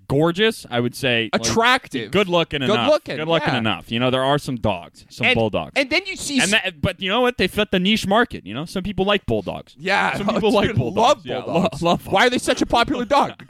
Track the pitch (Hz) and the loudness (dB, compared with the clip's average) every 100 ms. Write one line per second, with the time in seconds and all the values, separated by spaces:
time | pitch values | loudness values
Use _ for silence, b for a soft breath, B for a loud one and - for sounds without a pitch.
0 | 98 139 165 170 220 - - 120 123 - | -2 2 2 2 0 0 -4 -2 -2 -2
1 | 131 117 110 220 113 156 233 254 - 131 | 0 0 0 -2 0 2 4 2 0 -8
2 | 107 175 190 175 160 147 127 117 113 202 | -2 0 2 0 0 -2 0 2 2 2
3 | - 143 160 165 - 123 110 85 - 117 | 0 -6 0 0 0 0 0 -2 -4 -2
4 | 127 131 131 143 147 123 110 90 78 - | 0 2 2 0 -2 -2 -2 -2 -8 -20
5 | - - 226 240 110 92 71 254 269 330 | -20 -4 0 2 2 0 -2 -2 0 -2
6 | 392 359 - 269 190 214 185 156 190 180 | -2 -8 -4 0 2 0 -2 -4 -4 -4
7 | 190 226 247 247 190 - 214 190 185 220 | -2 0 0 0 -2 0 0 0 2 0
8 | 190 214 247 - 90 117 165 196 190 185 | 2 2 2 -4 -10 -10 -8 -6 -6 -2
9 | 196 208 - 110 90 80 - - 180 196 | 0 0 0 -2 -2 -8 -12 -10 -2 0
10 | 190 - 202 220 214 285 - 208 120 202 | 0 0 -2 0 2 2 2 0 -2 2
11 | 240 285 147 110 - 170 - 143 170 196 | 2 2 -2 -8 -2 0 0 0 0 0
12 | - 190 247 247 - 254 311 240 233 269 | 0 2 2 2 -2 -2 0 2 2 -2
13 | 214 277 240 - | 0 2 0 -4